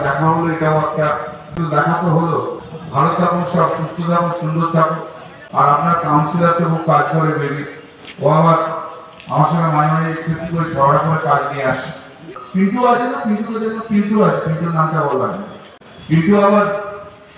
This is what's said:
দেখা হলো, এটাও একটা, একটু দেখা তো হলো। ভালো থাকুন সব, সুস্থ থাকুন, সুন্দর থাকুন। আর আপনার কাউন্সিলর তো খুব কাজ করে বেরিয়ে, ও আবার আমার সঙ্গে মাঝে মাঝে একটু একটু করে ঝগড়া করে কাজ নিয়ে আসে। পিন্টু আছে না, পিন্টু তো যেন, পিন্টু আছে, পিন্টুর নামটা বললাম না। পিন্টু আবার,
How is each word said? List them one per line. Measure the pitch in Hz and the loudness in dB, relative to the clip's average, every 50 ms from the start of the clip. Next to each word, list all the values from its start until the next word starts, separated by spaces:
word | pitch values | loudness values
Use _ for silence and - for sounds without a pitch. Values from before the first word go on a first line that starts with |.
| 147 | 0
দেখা | 139 139 151 160 160 | 0 0 2 2 2
হলো, | 160 165 170 165 160 | 2 2 2 0 0
এটাও | 160 160 156 156 | 0 0 2 2
একটা, | 156 151 151 - 156 151 151 151 151 - - - - - - | 2 0 0 0 0 0 0 0 -2 -6 -10 -12 -14 -14 -10
একটু | - - 165 151 | -6 -4 -4 0
দেখা | 147 147 - 165 170 - 180 | 0 0 2 2 0 0 2
তো | 170 151 | 2 2
হলো। | 165 165 160 156 - - - - - - - - - - - | 2 2 0 -2 -2 -4 -6 -8 -10 -12 -14 -14 -14 -10 -4
ভালো | - 139 156 175 - - | 0 0 2 2 2 2
থাকুন | 175 175 175 180 170 - - | 0 0 0 0 -2 0 0
সব, | 170 160 - - | 0 2 0 0
সুস্থ | - 160 151 - 175 170 170 | -2 -6 -6 -6 -4 -2 0
থাকুন, | 175 175 175 165 160 - | 0 0 0 -2 -2 -4
সুন্দর | 156 156 160 165 170 160 165 | -4 -2 -2 0 0 2 2
থাকুন। | 160 160 160 160 - - - - - - - - - - - - | 2 2 2 0 -4 -8 -12 -14 -18 -18 -20 -20 -20 -14 -6 0
আর | - - - | 2 2 4
আপনার | - - - 170 170 - - | 4 2 2 0 0 0 0
কাউন্সিলর | 147 151 156 160 - - 170 170 170 170 170 | 2 2 2 2 0 0 2 2 2 2 2
তো | 170 160 | 2 0
খুব | 160 160 - 160 | 0 0 2 2
কাজ | 156 156 - - 165 | 2 2 2 2 0
করে | 160 160 156 151 143 | 0 0 0 0 0
বেরিয়ে, | 143 139 139 147 - - - - - - - - - - - - | -2 -4 -4 -6 -8 -10 -12 -16 -18 -20 -20 -20 -20 -16 -6 -2
ও | 135 147 | 2 2
আবার | 156 160 165 165 160 160 - - - - - - - - - - - - - | 4 6 6 4 4 4 0 -2 -6 -8 -10 -12 -14 -16 -18 -20 -20 -16 -10
আমার | - - - 156 - | -4 0 2 2 2
সঙ্গে | 170 165 165 160 151 | 2 2 2 2 2
মাঝে | 151 151 156 160 | 2 2 2 2
মাঝে | 160 165 165 | 0 0 -2
একটু | 165 165 - 165 | -4 -4 -4 -4
একটু | 160 - - 170 165 | -4 -4 -4 -4 -2
করে | 165 160 - - | -2 -2 -2 0
ঝগড়া | 135 135 139 151 | 2 2 4 4
করে | 151 156 160 160 - - - | 2 2 0 0 0 0 0
কাজ | 143 139 - - | 0 0 0 -2
নিয়ে | 139 139 135 | -4 -4 -2
আসে। | - - - - 160 - - - - - - - 165 - - - - - | -2 -2 -4 -6 -10 -12 -14 -16 -20 -20 -20 -18 -16 -16 -16 -10 -4 0
পিন্টু | 190 196 196 247 247 247 | 0 2 2 2 2 2
আছে | 247 240 240 240 | 2 2 2 0
না, | 254 - - - | -2 -4 -4 -2
পিন্টু | 214 208 208 220 226 220 | -2 -2 -2 -2 -4 -4
তো | 214 | -4
যেন, | 220 220 220 - | -4 -4 -4 -6
পিন্টু | - - 208 202 196 208 214 214 190 | -4 0 0 0 2 2 4 4 4
আছে, | 165 151 - - | 4 2 0 -2
পিন্টুর | 160 160 160 170 165 160 | -2 -2 -2 -2 -2 0
নামটা | 156 160 160 165 156 147 | 0 0 0 0 -2 -2
বললাম | 139 131 127 196 - | 0 -2 -2 -2 -2
না। | 180 196 202 - - - - - - - - - - - - | -4 -6 -10 -12 -14 -18 -20 -20 -20 -20 -20 -20 -20 -12 -2
পিন্টু | - 156 170 - 202 202 202 196 | 0 2 2 4 4 4 6 6
আবার, | 196 208 208 - - - - - - - - - - - - - - - | 6 4 4 2 2 -2 -4 -6 -8 -12 -14 -16 -18 -20 -20 -20 -20 -20